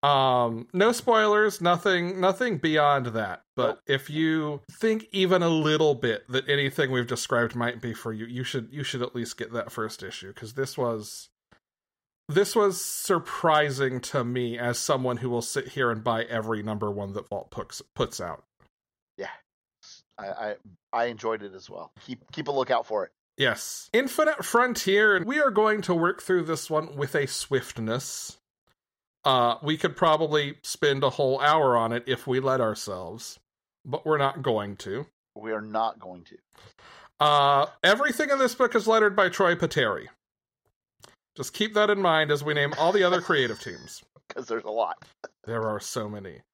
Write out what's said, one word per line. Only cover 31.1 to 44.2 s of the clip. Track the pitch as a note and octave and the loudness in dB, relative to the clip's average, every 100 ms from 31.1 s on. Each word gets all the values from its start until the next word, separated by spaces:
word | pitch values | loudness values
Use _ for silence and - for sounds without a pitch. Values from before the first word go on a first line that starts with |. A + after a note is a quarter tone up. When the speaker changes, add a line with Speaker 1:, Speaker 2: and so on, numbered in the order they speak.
Speaker 1:
whole | - C#3 C3 | 2 0 2
hour | C#3+ D#3 C#3 A#2+ | 4 6 6 4
on | A2+ | 2
it | A#2+ A#2+ | -2 -2
if | B2+ - | -4 0
we | C3 | -2
let | C3 C3 | 0 0
ourselves, | A2+ G#2 - F#2 F2 G#2+ - - _ _ _ _ - | 0 -2 -8 -8 -10 -12 -14 -18 _ _ _ _ -8
but | C#3 - | -8 0
we're | D3+ | 0
not | C#3 D3 | 0 -2
going | C3 A2 G2+ F#2+ | -2 -2 -2 -10
to. | - G#2 D3+ _ _ - | -8 -8 -10 _ _ -14
Speaker 2:
We | A2 | -6
are | G#2+ | -6
not | G#2+ G#2+ A2+ - | -4 -2 -2 -4
going | F#2 F2+ | -16 -18
to. | E2+ - _ _ - _ - - - _ | -20 -20 _ _ -20 _ -20 -20 -20 _
Speaker 1:
Uh, | D3 D3 C#3+ C#3 D3 - | 4 6 6 4 2 2
everything | F3 G#3+ D4 A#3+ D4+ | 2 4 2 0 0
in | C#4 | 2
this | B3+ A#3+ | 2 2
book | B3 | 2
is | A#3+ G#3 | 2 2
lettered | A3 G#3+ G3+ | 4 4 4
by | F#3 | 2
Troy | E3+ F#3 E3+ | 4 2 2
Peteri. | E3+ - A#2 F2 A1+ _ _ _ _ _ _ _ _ _ - _ _ - | 0 0 0 0 -8 _ _ _ _ _ _ _ _ _ -20 _ _ -12
Just | - | -12
keep | - G#3+ G#3+ | -2 0 2
that | G#3+ | 4
in | G3+ | 4
mind | F#3+ D#3+ D#3 | 4 4 4
as | D3 | 0
we | C#3+ D3 | 0 0
name | C#3+ C#3 | 0 2
all | D#3+ | 2
the | G3+ | 4
other | F3+ F3 | 4 2
creative | F3 D#3 B2 G#2+ | 2 0 2 -2
teams. | - D#2+ - - _ | -10 -14 -16 -20 _
Speaker 2:
<laughs> | _ | _